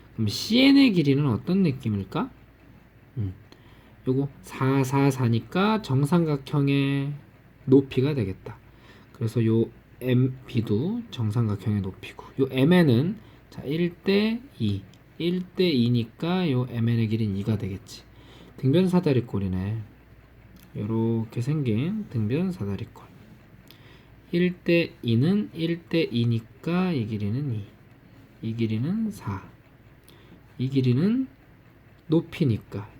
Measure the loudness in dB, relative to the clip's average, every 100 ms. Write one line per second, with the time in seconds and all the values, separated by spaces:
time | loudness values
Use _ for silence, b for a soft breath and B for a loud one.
0 | B -4 -4 -4 0 4 6 8 6 4
1 | 2 2 2 0 0 2 2 0 -4 -4
2 | -4 -6 -6 -10 -20 -20 -20 -20 -20 -20
3 | -14 -8 -8 -8 -20 B B B B B
4 | -4 -2 -2 -8 -18 -2 0 2 2 2
5 | 2 2 0 0 -2 0 0 0 0 0
6 | 2 2 2 -2 -2 0 2 2 0 -2
7 | -4 -8 -16 -20 -20 -12 4 4 4 -2
8 | 0 -2 -4 -6 -14 -18 -20 B B B
9 | B -6 -2 0 2 2 0 -6 -20 -8
10 | 0 2 2 -2 -4 -4 0 0 0 -4
11 | -8 -4 -2 0 0 -2 -2 -2 -4 -10
12 | -18 -18 -12 -4 -2 2 4 6 6 4
13 | 2 -4 B B -20 -14 -6 -2 -2 -2
14 | 0 0 0 -4 -10 -4 -4 -4 -8 -20
15 | -20 -6 -2 -2 -6 -2 0 2 2 2
16 | -2 -6 -2 0 0 0 -2 -2 0 2
17 | 0 0 -2 -2 -2 -4 -4 -8 -12 -20
18 | -20 B B B B -4 2 2 4 2
19 | 2 0 0 -4 -2 -2 -4 -6 -10 -20
20 | -20 -20 -20 -20 -20 -20 -14 -8 -4 -2
21 | 0 -2 -4 -6 -2 -2 0 0 -2 -4
22 | -6 -4 -2 -2 -2 -4 -6 -6 -10 -16
23 | -20 -20 -20 -20 -20 -20 -20 B B B
24 | B -20 -4 0 0 0 2 2 2 -4
25 | 0 2 4 2 -2 -4 -4 -4 -2 -2
26 | 0 0 0 -2 -4 -10 -4 -2 0 -2
27 | -2 -4 -4 -4 -4 -6 -8 -18 -20 -20
28 | -20 -20 -20 -10 -8 -4 -2 -2 -2 -2
29 | -4 -6 -8 -8 -12 -20 -20 -20 -20 -20
30 | B B B B -20 -6 -2 0 2 2
31 | 2 0 -4 -10 -20 -20 -20 -20 -20 -20
32 | -2 -2 -2 -2 0 0 -6 -14 -14